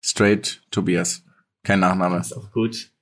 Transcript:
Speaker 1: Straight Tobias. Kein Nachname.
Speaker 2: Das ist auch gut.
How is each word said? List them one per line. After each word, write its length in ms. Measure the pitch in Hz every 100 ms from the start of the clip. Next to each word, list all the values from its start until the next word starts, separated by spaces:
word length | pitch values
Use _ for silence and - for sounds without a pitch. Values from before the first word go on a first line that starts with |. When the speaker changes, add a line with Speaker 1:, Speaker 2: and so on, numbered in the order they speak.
Speaker 1:
Straight 580 | - - 104 104 - - _
Tobias. 540 | - 95 87 87 - _ _ _ _
Kein 160 | - 98
Nachname. 380 | 92 92 90 87
Speaker 2:
Das 100 | -
ist 60 | -
auch 160 | 104
gut. 380 | - 113 - - _